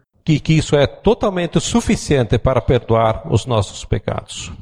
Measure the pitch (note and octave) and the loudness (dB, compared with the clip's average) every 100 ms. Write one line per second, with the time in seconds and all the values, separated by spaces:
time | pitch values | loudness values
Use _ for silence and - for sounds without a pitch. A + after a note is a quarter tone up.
0 | _ _ - D3+ - D#3+ - D3 C3+ - | _ _ 0 0 2 0 2 2 2 0
1 | - - A3 F3+ E3+ F3 - A#3 - A3 | 0 0 0 -2 -2 -2 0 -2 0 -2
2 | - C#3+ A2+ A#2+ - B2+ - B2 - A2+ | 0 0 2 0 0 -2 2 0 2 0
3 | A2+ A2 - A#2 - A2+ G2 - - A2 | 2 -2 -2 -2 0 -2 -2 -8 -6 -6
4 | - G#2+ A2 - - - | -4 -8 -10 -14 -14 -16